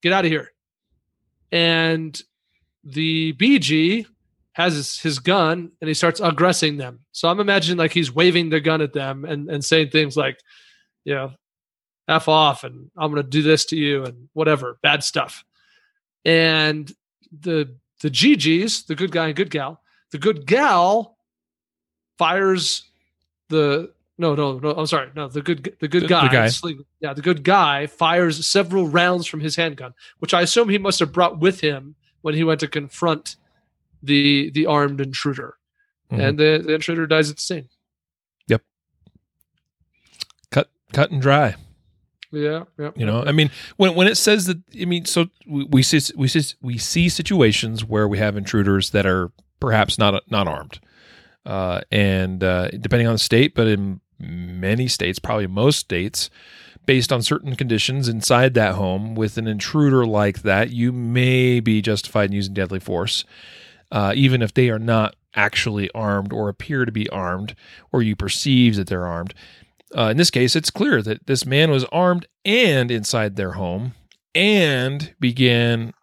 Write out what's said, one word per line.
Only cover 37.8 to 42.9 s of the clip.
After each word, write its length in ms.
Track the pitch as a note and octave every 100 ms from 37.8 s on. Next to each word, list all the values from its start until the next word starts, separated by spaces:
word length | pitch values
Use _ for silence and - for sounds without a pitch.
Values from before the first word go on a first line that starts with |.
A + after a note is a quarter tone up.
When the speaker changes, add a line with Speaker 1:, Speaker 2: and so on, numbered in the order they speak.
| _ _ _ _ _ _ -
Speaker 2:
Yep. 160 | A2+ _ _ _ _ _ _ _ _ _ _ _ _ _ _ _ _ - _ _
Cut, 220 | - - _ _
cut 200 | - C#3+
and 100 | D#3
dry. 340 | C3 C#3+ C3 F#2 - _ _ _ _ _ -
Speaker 1:
Yeah, 340 | D3+ D3 D#3+ F3+ -
yeah, 140 | D3